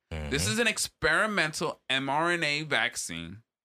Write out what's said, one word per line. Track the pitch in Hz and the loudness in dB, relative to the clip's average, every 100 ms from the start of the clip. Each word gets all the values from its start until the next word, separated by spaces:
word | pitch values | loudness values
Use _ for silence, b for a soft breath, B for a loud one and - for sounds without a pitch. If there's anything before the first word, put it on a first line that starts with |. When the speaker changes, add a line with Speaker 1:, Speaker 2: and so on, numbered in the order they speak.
| - | -10
Speaker 1:
This | 80 76 143 | -8 -2 0
Speaker 2:
Mm-hmm. | 196 | 0
Speaker 1:
is | 220 | 2
an | 226 | 0
experimental | 196 - - 156 170 214 196 156 156 156 - - | 0 -4 -2 2 2 2 2 0 0 -4 -4 -2
M | 135 135 | 0 0
R | 143 170 | 2 2
N | 170 | 2
A | 151 147 | 0 -2
vaccine | 156 127 120 - - 85 82 107 - _ | 0 0 0 -2 -8 -8 -10 -12 -18 _